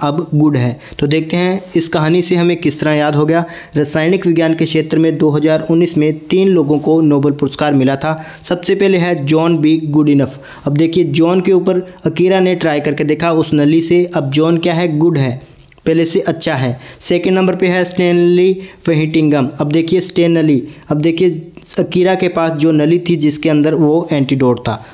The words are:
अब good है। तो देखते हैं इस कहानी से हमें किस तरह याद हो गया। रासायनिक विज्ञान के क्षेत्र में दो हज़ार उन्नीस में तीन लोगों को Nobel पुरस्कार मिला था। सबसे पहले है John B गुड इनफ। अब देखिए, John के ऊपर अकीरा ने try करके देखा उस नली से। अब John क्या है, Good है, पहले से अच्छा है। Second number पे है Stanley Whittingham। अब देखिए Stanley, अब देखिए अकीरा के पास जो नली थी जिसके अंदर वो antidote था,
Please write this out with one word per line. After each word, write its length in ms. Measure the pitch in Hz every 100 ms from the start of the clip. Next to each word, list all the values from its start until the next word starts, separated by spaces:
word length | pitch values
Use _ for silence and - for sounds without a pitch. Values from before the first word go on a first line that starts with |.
अब 260 | 147 147 160
good 240 | 151 151 139
है। 200 | 120 120 - -
तो 80 | 143
देखते 300 | 160 160 175
हैं 240 | 180 190 - 170
इस 120 | 160
कहानी 340 | 165 156 180
से 140 | 175 175
हमें 200 | 170 170
किस 220 | 156 143
तरह 140 | 156
याद 220 | 151 147 147
हो 100 | 151
गया। 200 | 165 165 - - 147
रासायनिक 520 | 147 214 165 190 175
विज्ञान 260 | 165 160 160
के 100 | 156
क्षेत्र 320 | 156 156 160
में 200 | 160 156
दो 120 | 156
हज़ार 360 | 147 156 156 156
उन्नीस 280 | 165 175 170
में 160 | 151 156
तीन 280 | - 185 196
लोगों 280 | 180 147 151
को 200 | 151 160
Nobel 300 | 156 143 147
पुरस्कार 400 | 143 139 - 151
मिला 220 | 139 131 139
था। 180 | 156 156 - -
सबसे 340 | - 175 - 196
पहले 220 | 196 185
है 180 | 175 170 139
John 320 | 156 165 165
B 180 | 151 160
गुड 300 | 156 147 151
इनफ। 300 | 143 139 - - - -
अब 120 | 143
देखिए, 260 | 165 175
John 380 | 160 139 165 185
के 100 | 185
ऊपर 300 | 185 180 180 180 - 165
अकीरा 340 | 160 180 190
ने 140 | 185 175
try 240 | 160 151
करके 220 | 151 143 147
देखा 260 | 151 170
उस 200 | 160 156
नली 280 | 151 143 160
से। 220 | 165 175 175
अब 220 | 170 135
John 280 | 143 160 165
क्या 160 | 170
है, 240 | 165 175 151
Good 200 | 170 151
है, 220 | 131 127 - - - _ -
पहले 200 | 160 165
से 140 | 185
अच्छा 320 | - 160 165 143
है। 220 | 127 123 - -
Second 320 | - 175 180
number 220 | 185 190 180
पे 120 | 185
है 160 | 180 180
Stanley 640 | - 180 175 175 180 185 190 190 - -
Whittingham। 640 | 156 156 160 156 147 131 -
अब 140 | 147
देखिए 280 | 160 165 180
Stanley, 600 | 175 - 170 165 156 135 - - -
अब 140 | 151
देखिए 480 | 160 165 180 156 - - - -
अकीरा 340 | - 180 180 185
के 120 | 185
पास 240 | 175 165
जो 180 | 151 160
नली 260 | 151 147 175
थी 160 | 175 165
जिसके 320 | 147 147 160
अंदर 260 | 151 151 156
वो 320 | 151 160 165
antidote 480 | 147 131 135 127 117
था, 240 | - 107 -